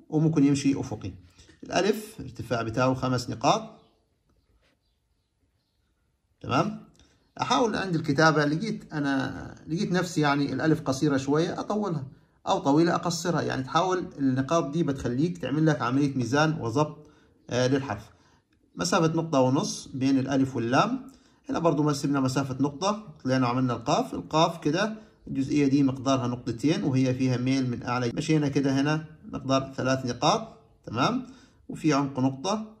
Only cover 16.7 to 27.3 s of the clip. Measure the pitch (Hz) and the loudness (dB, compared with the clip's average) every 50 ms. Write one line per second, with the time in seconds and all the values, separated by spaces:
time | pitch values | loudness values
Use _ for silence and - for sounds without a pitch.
16.7 | 110 139 151 165 - - - - - _ _ _ _ _ _ - 120 123 127 127 | 0 0 0 -2 -4 -14 -20 -20 -20 _ _ _ _ _ _ -4 0 0 2 2
17.7 | 139 139 131 - 104 107 - - _ _ _ _ _ _ _ _ _ _ _ _ | 2 0 -2 -4 -8 -8 -10 -16 _ _ _ _ _ _ _ _ _ _ _ _
18.7 | - - 170 175 214 190 160 160 165 165 160 160 147 135 127 127 131 156 214 214 | -8 -6 -2 2 2 4 4 4 2 0 -2 0 2 4 4 4 4 2 0 -2
19.7 | - - - - - 127 127 135 135 131 123 135 139 135 135 131 - 120 113 117 | -6 -10 -12 -10 -4 0 2 2 2 2 2 0 0 0 0 0 -2 -4 -2 2
20.7 | 127 151 190 226 262 - - - - - _ _ _ _ _ - 269 - 165 170 | 2 2 2 2 0 -6 -8 -12 -20 -20 _ _ _ _ _ -6 -2 0 0 2
21.7 | 156 156 147 151 147 143 - 143 143 139 131 127 131 147 135 131 127 127 135 143 | 2 2 2 0 0 0 0 0 0 0 0 0 0 -2 -2 -4 -2 -2 -2 -2
22.7 | 139 139 180 202 208 214 - - - - - 131 127 131 127 120 120 131 131 123 | -2 -2 -2 -2 -2 -2 -6 -14 -14 -8 -4 0 2 2 2 2 2 0 0 0
23.7 | 117 110 113 147 156 208 262 - - - - - - 156 170 180 170 - - 151 | -2 -2 -2 0 0 0 0 -2 -6 -10 -6 -2 2 2 2 2 0 -2 -2 0
24.7 | 147 185 208 214 214 - - - _ _ - - 143 135 131 131 147 147 143 135 | 0 0 0 -2 -4 -8 -14 -20 _ _ -12 -8 -4 -4 -2 0 2 2 2 4
25.7 | 131 147 139 131 127 127 113 135 135 127 123 120 123 123 - 120 110 - - 143 | 4 4 4 4 2 0 0 0 0 2 0 -2 -4 -4 -6 -6 -4 0 0 0
26.7 | 175 208 202 156 131 131 131 127 127 127 131 127 | 2 2 0 0 2 2 2 2 2 0 0 0